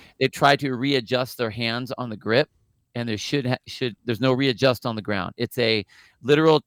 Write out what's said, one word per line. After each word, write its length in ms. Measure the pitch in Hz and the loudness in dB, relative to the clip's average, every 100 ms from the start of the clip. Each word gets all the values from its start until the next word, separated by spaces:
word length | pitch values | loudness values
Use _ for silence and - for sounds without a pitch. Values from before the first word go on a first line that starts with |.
| - - | -14 -4
they 80 | 131 | -4
try 280 | - 143 143 | 2 2 2
to 160 | 143 | 0
readjust 640 | 123 135 139 104 123 127 - | -4 -2 -2 0 -2 -2 -4
their 120 | 117 | -6
hands 400 | 110 117 120 131 - | -2 -4 -4 -6 -8
on 120 | 123 | -8
the 80 | 107 | -8
grip, 320 | 104 117 151 _ _ _ _ 120 | 0 2 2 _ _ _ _ -8
and 120 | 120 | -6
there 100 | 107 | -6
should 280 | - 143 123 | -4 -4 -2
ha-, 120 | 127 - | -4 -6
should, 280 | - 127 101 120 | -6 -6 -6 -6
there's 160 | 104 | 0
no 120 | 131 | 2
readjust 520 | 127 139 107 131 120 123 | 2 2 2 2 2 -4
on 100 | 110 | -8
the 60 | |
ground. 320 | 101 101 90 - | -4 -4 -4 -6
It's 200 | 120 - | -6 -2
a 260 | 113 110 - - _ _ | 0 0 -4 -16 _ _
literal 420 | 120 147 160 151 | 2 4 6 4